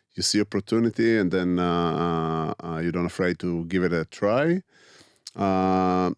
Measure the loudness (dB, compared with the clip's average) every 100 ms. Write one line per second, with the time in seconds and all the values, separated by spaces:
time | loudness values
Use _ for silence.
0 | _ -6 -2 0 0 -2 -2 0 0 2
1 | 2 2 2 0 0 2 2 2 0 0
2 | -2 -2 -2 -2 -4 -6 -8 -6 -4 -2
3 | -4 -2 -2 -2 -4 -4 -2 -2 0 0
4 | -4 -2 0 2 2 0 -4 _ -20 -20
5 | -20 _ -14 -4 0 2 2 2 2 2
6 | 0